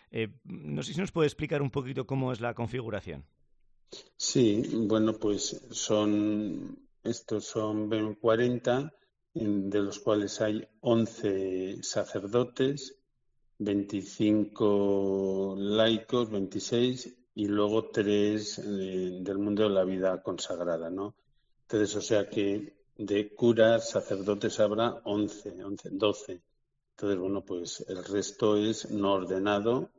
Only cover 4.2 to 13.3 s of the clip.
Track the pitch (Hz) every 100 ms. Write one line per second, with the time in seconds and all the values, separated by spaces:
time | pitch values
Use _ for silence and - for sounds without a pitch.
4.2 | - 139 113 104 - 113 107 110 110 107
5.2 | 107 98 - - - 110 - 107 107 104
6.2 | 107 104 104 - - - _ _ 110 117
7.2 | - 107 - 113 107 107 107 110 107 104
8.2 | 117 113 123 123 123 127 156 - _ _
9.2 | _ - 107 101 98 104 101 - 113 107
10.2 | 101 - 107 110 - _ 127 113 107 -
11.2 | 104 95 95 92 92 101 - 107 98 101
12.2 | 101 120 120 - 135 147 - - _ _
13.2 | _